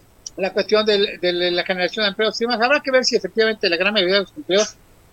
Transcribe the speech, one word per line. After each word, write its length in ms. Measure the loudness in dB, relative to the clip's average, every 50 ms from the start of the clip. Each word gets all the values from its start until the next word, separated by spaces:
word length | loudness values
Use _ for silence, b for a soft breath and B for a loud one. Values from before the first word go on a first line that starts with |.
| _ _ _ _ -20 -16 -8
la 160 | -6 -6 -2 -2
cuestión 320 | -2 0 2 2 2 2
del, 340 | 4 2 2 2 0 -2 -2
de 120 | -2 -2 0
la 320 | 0 0 0 0 -2 -2
generación 400 | -2 -2 -2 -2 -2 -2 -2 -2
de 60 | -2
empleos 300 | -2 0 -2 -2 -2 -2
y 40 | -4
demás. 160 | -2 0 0
Habrá 200 | 2 2 2 0
que 100 | 0 0
ver 140 | 0 0 2
si 120 | 2 0
efectivamente 520 | -2 -2 -2 -2 0 0 0 0 0 -2 0
la 80 | 0
gran 160 | 0 0 0 0
mayoría 240 | 0 2 2 2
de 40 | 0 0
los 100 | -2 -8
empleos 400 | -12 -4 0 0 0 0 0 -4 -14 -20 _ _ _ _ _